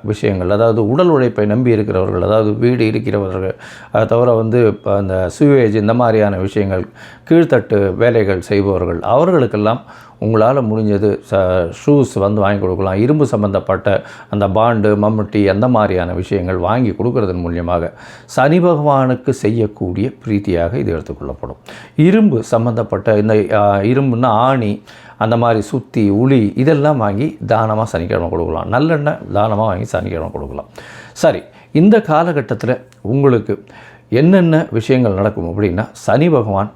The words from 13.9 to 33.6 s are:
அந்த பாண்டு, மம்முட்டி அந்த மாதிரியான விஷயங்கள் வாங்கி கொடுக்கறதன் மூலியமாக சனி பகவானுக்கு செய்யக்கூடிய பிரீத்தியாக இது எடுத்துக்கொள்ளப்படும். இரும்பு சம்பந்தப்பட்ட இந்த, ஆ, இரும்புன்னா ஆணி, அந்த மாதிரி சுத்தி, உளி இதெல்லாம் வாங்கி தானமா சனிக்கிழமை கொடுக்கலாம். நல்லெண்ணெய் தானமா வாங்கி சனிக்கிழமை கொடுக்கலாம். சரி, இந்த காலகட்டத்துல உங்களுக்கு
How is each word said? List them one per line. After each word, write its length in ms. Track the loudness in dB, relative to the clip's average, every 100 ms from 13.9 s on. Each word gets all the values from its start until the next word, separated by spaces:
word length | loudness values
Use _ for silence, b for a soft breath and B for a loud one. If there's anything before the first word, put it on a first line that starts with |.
| -2 B B B
அந்த 180 | -4 -2
பாண்டு, 480 | 0 0 2 0 2
மம்முட்டி 500 | 0 0 -2 0 0
அந்த 220 | 2 0
மாதிரியான 460 | 2 2 0 -2
விஷயங்கள் 440 | -6 -4 -4 -2 -2
வாங்கி 320 | -2 0 -2
கொடுக்கறதன் 520 | -2 -2 -2 -2 -4 -6
மூலியமாக 440 | -6 -4 -2 -4 -10 B B -8
சனி 340 | -2 2 2
பகவானுக்கு 680 | 2 2 2 2 0 0 -2
செய்யக்கூடிய 840 | -2 -2 -2 -2 -4 -6 -4 -6 -6 -4
பிரீத்தியாக 480 | -4 -2 -2 -2
இது 240 | -2 -4 -6
எடுத்துக்கொள்ளப்படும். 580 | -8 -12 -12 -12 -14 -16 -20 B B 2
இரும்பு 480 | 4 4 4 2
சம்பந்தப்பட்ட 760 | 0 0 0 -2 -4 -2 0 2
இந்த, 280 | 2 2 2
ஆ, 240 | 2 2 2
இரும்புன்னா 480 | 0 0 0 0 2
ஆணி, 580 | 2 2 0 -2 -6 B B B B
அந்த 200 | -2 0
மாதிரி 240 | 2 0
சுத்தி, 480 | -2 -6 -4 0 2
உளி 440 | 2 2 2 2 0
இதெல்லாம் 420 | 2 2 2 0
வாங்கி 400 | -2 -2 -4 -6 -2
தானமா 360 | 0 0 -2
சனிக்கிழமை 460 | -2 -4 -4 -4 -2
கொடுக்கலாம். 440 | -4 -4 -4 -2
நல்லெண்ணெய் 460 | -2 0 0 -2 -6 -4
தானமா 220 | -2 0 0
வாங்கி 300 | -2 -2 -4
சனிக்கிழமை 460 | -6 -6 -6 -8
கொடுக்கலாம். 360 | -10 -10 -12 -14 B B B B
சரி, 280 | 0 0 0 -8 b b
இந்த 260 | 2 4 4
காலகட்டத்துல 840 | 2 0 0 -2 -4 -6 -4 -4 -6 _
உங்களுக்கு 600 | -4 0 2 2 0 -8